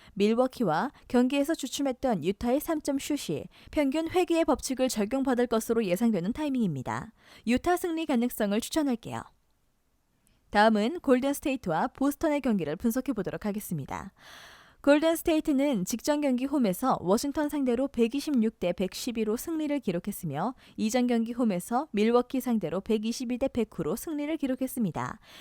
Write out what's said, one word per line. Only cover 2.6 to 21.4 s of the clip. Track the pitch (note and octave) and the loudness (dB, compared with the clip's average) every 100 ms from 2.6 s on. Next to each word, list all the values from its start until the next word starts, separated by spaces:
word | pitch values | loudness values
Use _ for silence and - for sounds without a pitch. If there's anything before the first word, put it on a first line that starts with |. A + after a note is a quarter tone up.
| - D#4 | 0 -2
점 | - C#4 | -2 -2
슛이 | - D4 - D3+ - - - | -2 -4 -4 -6 -8 -18 -4
평균 | - C#4 D#4 E4 | 0 2 0 0
회귀의 | F4+ F4 E4 | 2 2 2
법칙을 | D#4+ B3+ - B3+ B3+ | 2 0 -2 0 0
적용받을 | - G#3 C4+ C4+ B3 A#3+ | 0 0 0 2 2 2
것으로 | A3 - A#3 G3+ | 0 0 0 2
예상되는 | F3 A#3 G#3 F3 | 2 2 2 0
타이밍입니다. | C4+ D4+ C4 G#3 C3+ B2+ A2+ A3 - - - A3 | -2 -2 0 0 -2 -4 -6 -8 -16 -20 -6 0
유타 | B3 E4+ F4 | 2 2 0
승리 | F4+ D#4+ D#4+ | 0 -2 0
가능성을 | B3 A#3+ - G#3 G#3 | 0 0 0 0 0
추천할게요. | - D#4+ C#4+ A#3 D3 A2+ - _ _ _ _ _ _ _ _ _ _ _ _ | 0 0 0 -2 -4 -10 -10 _ _ _ _ _ _ _ _ _ _ _ _
다음은 | G3+ A3 G#3+ A3 F4 | 6 6 6 2 0
골든스테이트와 | - B3+ C4+ C#4+ D#4 C4+ F#3+ D#3+ B3 | 2 2 2 -2 -2 -2 0 0 -2
보스턴의 | - C4+ - E4 D4 | 0 -2 0 0 0
경기를 | B3+ G#3 C#3+ E3+ | 0 0 -2 -2
분석해보도록 | A#3 B3 B3+ G#3+ F3 - G#3+ | -2 -2 -2 -4 -4 -4 -4
하겠습니다. | G3+ - D#3 C3+ F2+ G3 - - - - - - _ | -6 -6 -6 -6 -10 -12 -18 -20 -20 -20 -20 -20 _
골든스테이트는 | - D4 D#4+ E4 - D#4 D#4 C4+ D4 A3+ | 4 6 4 2 2 0 2 2 2 0
직전 | F#3 A#3 - D4 | -2 -4 -2 0
경기 | C#4+ B3 C4+ | 0 0 0
홈에서 | D4 A3+ F3+ C4 - | 0 0 0 0 0
워싱턴 | E3 A3 C#4+ D#4 D4 | 2 2 2 -2 -2
상대로 | D4 C4 A#3+ C4+ | -2 0 0 -2
백이십육 | - A#3 C#4 D#4 C4+ A3 - | 0 0 0 0 2 2 0
대 | F3+ | -2
백십이로 | F3+ F#3+ - - A#3 G#3+ A#3 | -2 -4 -4 -6 -4 -2 -2
승리를 | - D#4+ D4+ C#4+ | -4 -4 -2 -2
기록했으며 | - F3 G#3 - D#3+ C#3 G#3 - - - | -2 -4 -6 -6 -6 -4 -4 -6 -12 -4
이전 | G#3+ B3+ B3 | 0 0 2
경기 | A#3 A3+ | 0 -2
홈에서 | A#3+ | -2